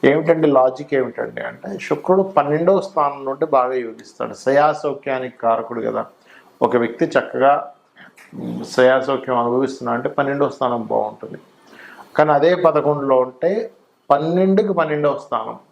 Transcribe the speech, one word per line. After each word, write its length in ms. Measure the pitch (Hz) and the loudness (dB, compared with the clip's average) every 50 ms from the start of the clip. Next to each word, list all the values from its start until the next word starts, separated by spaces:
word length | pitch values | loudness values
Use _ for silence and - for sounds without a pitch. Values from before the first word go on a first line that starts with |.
| - | 4
ఏమిటండి 440 | 139 143 156 160 160 170 160 156 151 139 131 | 4 4 4 2 2 2 4 4 4 4 4
లాజిక్ 360 | 127 131 - - 147 - 147 | 4 4 0 -2 -10 -4 -2
ఏమిటండి 460 | 135 123 117 117 - 117 117 117 - | -2 -2 -2 -6 -8 -10 -8 -8 -10
అంటే, 380 | - - - - - - 202 180 | -12 -12 -12 -12 -12 -12 -12 -10
శుక్రుడు 440 | - - 175 - - - 185 196 190 | -6 -6 -6 -6 0 0 2 2 2
పన్నెండవ 580 | 190 - 196 175 143 147 156 170 175 196 185 | 0 0 0 0 2 0 0 2 2 2 2
స్థానం 440 | - - - 160 147 143 143 139 139 | 0 -4 -2 -2 -2 -2 -2 -6 -8
నుండి 220 | 135 135 139 165 | -8 -4 -4 -4
బాగా 280 | 156 143 131 123 127 131 | 0 2 0 0 0 -2
యోగిస్తాడు, 600 | 127 120 113 110 - - - - _ 127 117 - | -4 -6 -6 -12 -16 -20 -20 -10 _ -8 -8 -8
శయాసౌఖ్యానికి 1040 | - - 127 135 143 147 156 147 147 - 147 135 - - 139 131 131 127 127 - _ | -6 -2 2 2 4 4 4 2 0 -4 -6 -6 -6 -6 -6 -6 -4 -6 -8 -10 _
కారకుడు 420 | - 117 113 117 113 - 120 113 | 0 0 0 0 -2 -6 -8 -6
కదా. 260 | 110 113 113 110 110 - _ _ _ _ - - _ _ _ _ 123 | -4 -4 -4 -4 -8 -8 _ _ _ _ -20 -20 _ _ _ _ 0
ఒక 140 | 120 120 | 2 2
వ్యక్తి 280 | 120 117 117 - - 165 | 2 0 0 -2 -2 -4
చక్కగా 680 | 156 - 131 120 - - 127 127 139 143 - - - - _ _ _ _ _ - - _ - - _ - - 120 120 117 120 117 - - | 0 0 0 -2 0 -2 2 4 4 4 2 -2 -8 -16 _ _ _ _ _ -20 -20 _ -20 -20 _ -14 -12 -10 -10 -8 -10 -10 -6 2
శయాసౌఖ్యం 640 | - 127 127 131 131 131 139 139 123 - - 127 120 | 4 6 6 6 4 2 0 -4 -4 -2 -2 -2 0
అనుభవిస్తున్నా 540 | 120 120 123 127 135 131 - - 127 123 120 | 0 0 0 0 -2 -2 -4 -8 -6 -4 -4
అంటే 160 | 120 120 147 | -4 -4 -4
పన్నెండవ 400 | - - 139 139 143 143 143 139 | -2 -2 -2 -2 0 0 -2 -2
స్థానం 340 | 139 - 139 123 120 117 110 107 | -2 -2 -2 -2 -2 -4 -4 -4
బాగుంటుంది. 480 | 110 113 107 107 107 - - - - - - _ _ _ _ - - - - - - - - - - | -2 -2 -2 -4 -6 -12 -16 -16 -16 -18 -18 _ _ _ _ -20 -20 -20 -20 -20 -20 -20 -20 -8 0
కానీ 160 | - 151 151 147 | 0 2 4 4
అదే 220 | 143 147 170 180 | 4 6 4 2
పదకొండులో 600 | 175 175 160 151 151 139 147 147 143 139 135 131 127 127 | 4 2 2 2 4 2 0 0 0 0 2 2 2 2
ఉంటే 460 | 127 - - - 170 196 214 - - - _ _ _ _ _ _ _ | 0 -4 -4 -2 -2 -2 -2 -6 -8 -12 _ _ _ _ _ _ _
పన్నెండుకి 640 | 139 139 156 160 170 185 190 190 190 196 208 196 190 | 0 0 2 -2 0 0 2 2 2 2 2 0 0
పన్నెండవ 460 | 165 160 151 151 147 147 147 135 - - | -2 -2 -2 -2 -2 0 -2 -2 -2 -6
స్థానం 320 | - 135 113 113 - - - - _ | -6 -6 -6 -6 -8 -12 -14 -18 _